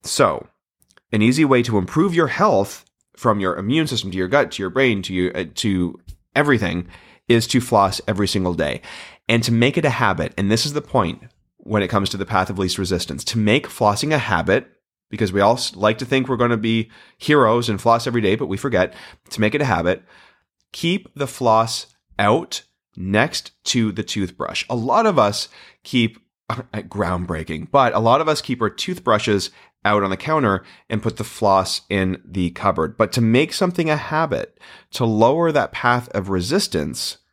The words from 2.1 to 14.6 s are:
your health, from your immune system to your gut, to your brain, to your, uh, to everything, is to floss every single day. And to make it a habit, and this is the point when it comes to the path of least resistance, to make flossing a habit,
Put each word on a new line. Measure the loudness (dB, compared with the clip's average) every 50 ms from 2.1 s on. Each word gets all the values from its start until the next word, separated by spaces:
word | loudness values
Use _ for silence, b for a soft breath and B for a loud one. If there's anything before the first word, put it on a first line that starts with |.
| 2
your | 0 0
health, | 0 0 0 2 2 2 2 0 -2 -6 -18 _ _ _ _ _ _ _
from | -4 0 0 0 2
your | 0 -2 -2
immune | -2 -4 -2 0 0 0
system | -2 -4 -6 -6 -6
to | -4
your | -4 -2
gut, | 2 2 2 2 0
to | -2 -6 -6
your | -4
brain, | 0 2 2 2 2 0 -4
to | -4 -2
your, | -2 -2 0 -2
uh, | -4 -8 -8 -8
to | -4 -2 0 0 2 0 -2 -4 -10 _ -20 -20 _ _ _ _
everything, | 0 4 4 4 2 2 -2 -4 -4 -8 B B B B B B B B
is | 2 2 2 2
to | 2 0 -2
floss | 0 2 2 4 4 2 0 -4 -4
every | -4 -2 -2 -2
single | 0 0 0 0 -2 -2
day. | -2 -2 -4 -4 -6 B B B B B B B B B
And | 0 0 0 2
to | 2
make | 2 2 2 2 2
it | 2 0
a | 0
habit, | 0 2 0 0 0 0 -4 -6 -4
and | -4 0 2
this | 2 2 0
is | -2 -4
the | -8
point | -8 -2 -2 0 0 0 -4 -8 -14 -20 _ _ _ _ _
when | _ -10 -4 -2 -2 0
it | 0
comes | 0 0 0 0
to | -4
the | -6 -6
path | -2 0 0 0 0
of | -2
least | -2 -2 -2 -2
resistance, | -4 -2 -2 -2 -4 -4 -6 -10 -8 -8
to | -6 -4
make | 0 0 2 2 0 0
flossing | -4 -4 0 0 2 2 0 -2 -2 -2
a |
habit, | -2 0 0 -2 -2 2 2 0 0